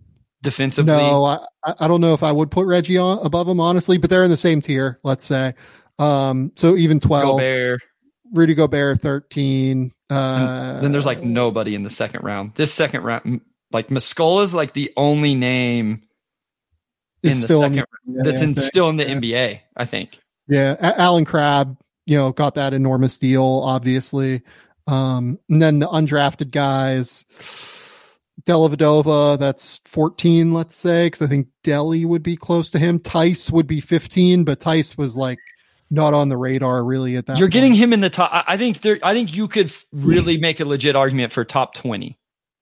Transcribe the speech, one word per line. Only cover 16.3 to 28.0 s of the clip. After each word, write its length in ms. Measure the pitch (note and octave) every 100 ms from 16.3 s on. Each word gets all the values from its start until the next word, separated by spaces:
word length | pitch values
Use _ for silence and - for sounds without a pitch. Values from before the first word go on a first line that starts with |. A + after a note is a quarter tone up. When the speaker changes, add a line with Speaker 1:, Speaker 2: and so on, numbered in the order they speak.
| _ _ _ _ _ _ _ _ _
Speaker 2:
Is 140 | E3 C3
Speaker 1:
in 40 |
the 60 | A#2
Speaker 2:
still 160 | D#3
in 80 | C#3+
the 60 | C#3
Speaker 1:
second 100 | - - B3+
Speaker 2:
N 80 |
B 60 | C3
A, 20 |
Speaker 1:
that's 160 | C#3+ C3
Speaker 2:
I 40 |
Speaker 1:
in, 100 | D3+
Speaker 2:
think. 120 | C#3+ C3+
Speaker 1:
still 220 | F#3 E3
in 80 | D#3
the 80 |
Speaker 2:
Yeah. 60 | C#3
Speaker 1:
N 100 | C#3
B 140 | A#2 A#2+
A, 260 | A#2+ G2+ _ -
I 80 |
think. 340 | A#2+ G#2 - - _ _ -
Speaker 2:
Yeah, 280 | C#3+ C3+ D3
A-, 180 | E3+ G3+
Allen 260 | F3+ E3+ D3+
Crabbe, 500 | D#3+ D3 C#3+ C3+ C3 _ _ -
you 100 | D3
know, 160 | C3
got 220 | B2+ D3
that 180 | D3 C#3
enormous 460 | C3+ C3 C3 C3 -
deal, 260 | B2+ C3
obviously. 960 | C3 C3 C3+ C3 B2 C3 - C#3 C3+ B2+ - _ _ _ -
Um, 520 | C3+ C3 B2+ B2 D#3+ -
and 100 | D#3
then 200 | D#3+ D3
the 60 | D#3
undrafted 600 | D#3+ D3+ D3 C#3+ C#3+ C#3
guys, 760 | C#3+ C#3 C3+ C3+ C3 B2 - - - - - - - - -